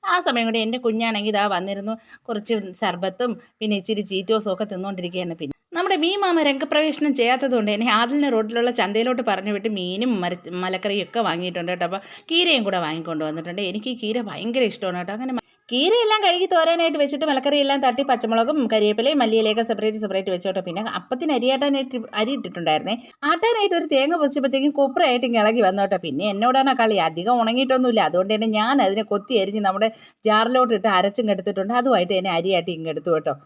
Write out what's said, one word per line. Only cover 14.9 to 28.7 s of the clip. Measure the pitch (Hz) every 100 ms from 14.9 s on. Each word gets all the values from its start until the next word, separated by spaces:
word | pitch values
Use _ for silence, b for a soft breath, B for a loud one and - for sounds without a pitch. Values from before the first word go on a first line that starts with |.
| 180
കേട്ടോ. | 175 214
അങ്ങനെ | 262 254
മ-, | b b _
കീരയെല്ലാം | 240 311 466 453 427
കഴുകി | 381 349 370
തോരാനായിട്ട് | 359 320 339 330 294
വെച്ചിട്ട് | 285 277 311
മലക്കറിയെല്ലാം | 269 269 294 277 277
തട്ടി | 269 240 277
പച്ചമുളകും | 240 226 226 233 302 226
കരിവേപ്പിലയും | 220 208 208 247 302
മല്ലിയിലയൊക്കെ | 233 220 220 214 226
സെപ്പറേറ്റ് | 214 214 214
സെപ്പറേറ്റ് | 214 190 190
വെച്ചോട്ടെ. | 180 190 190 180
പിന്നെ | 170 220 -
അപ്പത്തിന് | - 262 320 269
അരിയാട്ടാനായിട്ട് | 247 262 285 277 262 254 220 -
അരി | 220 277
ഇട്ടിട്ടുണ്ടായിരുന്നേ. | 233 180 165 151 - 226 B B 285
ആട്ടാനായിട്ട് | 339 453 466 403 339
ഒരു | 320
തേങ്ങ | 277 277 339
പൊതിച്ചപ്പോഴത്തേക്കും | 294 285 269 269 285 285
കൊപ്രയായിട്ട് | 277 269 330 247 247
ഇങ്ങ് | 233
ഇളകി | 214 226 196
വന്നോട്ടെ. | 196 196 196
പിന്നെ | 170 135 208
എന്നോടാണ് | 196 233 262 269
ആ | 254
കളി, | 226 208 165
അധികം | 160 185 247
ഉണങ്ങിയിട്ടൊന്നുമില്ല. | 226 240 262 262 254 226 165
അതുകൊണ്ട് | 175 190
തന്നെ | 214 226 214
ഞാൻ | 220